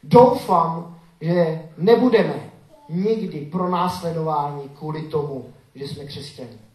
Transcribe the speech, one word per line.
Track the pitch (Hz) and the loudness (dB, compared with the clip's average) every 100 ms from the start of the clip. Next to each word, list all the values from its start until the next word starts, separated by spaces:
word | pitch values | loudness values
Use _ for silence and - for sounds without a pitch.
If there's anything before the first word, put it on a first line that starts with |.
Doufám, | - 240 254 - - 180 165 170 - - - _ | 8 8 8 6 2 2 2 -4 -10 -18 -20 _
že | 156 175 165 160 - - | -2 2 2 -2 -10 -2
nebudeme | 180 233 254 220 170 - - - _ - - | 4 4 6 4 2 -4 -12 -20 _ -20 -8
nikdy | 170 208 220 185 156 143 | -4 -2 -2 -4 -8 -8
pronásledováni | 180 180 180 180 - 170 165 160 151 147 143 139 | -4 -2 0 -2 -4 -6 -4 -2 -2 -4 -6 -12
kvůli | - 156 156 | -12 -10 -8
tomu, | 156 156 143 135 - - _ 131 | -4 -4 -4 -8 -12 -20 _ -14
že | 139 | -12
jsme | - - | -12 -12
křesťané. | - - - 120 110 - | -14 -16 -16 -18 -18 -20